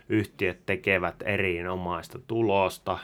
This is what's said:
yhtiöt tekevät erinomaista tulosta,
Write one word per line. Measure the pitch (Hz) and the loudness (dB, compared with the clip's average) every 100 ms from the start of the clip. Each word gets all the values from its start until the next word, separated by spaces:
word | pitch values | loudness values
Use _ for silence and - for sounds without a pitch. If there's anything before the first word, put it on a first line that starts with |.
| - | -2
yhtiöt | 107 101 - 95 90 - | 0 0 -2 -2 -2 -4
tekevät | 95 101 95 87 - | -2 2 2 2 -4
erinomaista | 107 101 95 85 90 92 87 85 - - - | -2 0 0 0 -4 -4 -4 -6 -8 -12 -6
tulosta, | 117 107 98 92 - 95 87 | 0 4 4 2 0 -6 -6